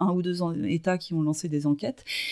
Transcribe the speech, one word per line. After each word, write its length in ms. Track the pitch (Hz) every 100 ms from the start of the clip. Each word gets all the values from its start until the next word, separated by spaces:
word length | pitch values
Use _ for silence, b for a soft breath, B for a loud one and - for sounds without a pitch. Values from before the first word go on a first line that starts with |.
un 100 | 185
ou 100 | 180
deux 180 | 175 175
en-, 140 | 170 165
États 320 | - 170 185 180
qui 160 | -
ont 80 | 165
lancé 300 | 151 151 170
des 160 | 147 147
enquêtes. 360 | 147 - - B B B